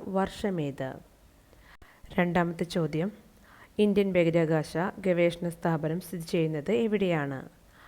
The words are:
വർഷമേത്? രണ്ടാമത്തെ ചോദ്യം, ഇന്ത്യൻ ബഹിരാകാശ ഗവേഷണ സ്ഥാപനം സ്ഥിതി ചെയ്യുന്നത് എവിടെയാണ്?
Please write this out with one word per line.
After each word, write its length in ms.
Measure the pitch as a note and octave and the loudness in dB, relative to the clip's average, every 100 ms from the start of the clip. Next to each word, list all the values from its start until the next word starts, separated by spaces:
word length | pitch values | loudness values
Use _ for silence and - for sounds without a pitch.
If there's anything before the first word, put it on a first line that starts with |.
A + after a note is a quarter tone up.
| - | -2
വർഷമേത്? 920 | F#3+ F#3+ - G#3 F#3 C#3+ C3+ C3 - - _ _ _ _ - - - - - - - | -2 -2 -2 -4 -2 -4 -4 -8 -8 -16 _ _ _ _ -20 -20 -20 -20 -20 -8 0
രണ്ടാമത്തെ 460 | F3 F3+ E3+ E3 E3+ | 2 2 0 -2 -4
ചോദ്യം, 480 | F3+ D#3 D#3 F#3 - - - - - - - | -2 -2 0 -4 -6 -20 -20 -20 -20 -16 0
ഇന്ത്യൻ 340 | G#3 G3+ G3 | 2 4 4
ബഹിരാകാശ 640 | F3+ E3 E3+ D#3+ D#3+ D3 D#3+ F#3 - | 4 4 4 4 2 0 -2 -4 -2
ഗവേഷണ 500 | F#3+ F3 F3 E3+ F3 | 0 4 2 2 -6
സ്ഥാപനം 520 | E3 F3 D#3+ D#3 E3 | -4 -2 0 0 -4
സ്ഥിതി 220 | - F3+ | -6 -10
ചെയ്യുന്നത് 500 | E3 F3+ D#3+ D#3 D3+ | -4 0 0 0 0
എവിടെയാണ്? 760 | A#3 A3+ G#3 F#3+ E3 C#3+ C3+ - - _ - | 0 2 0 2 0 -2 -6 -10 -18 _ -20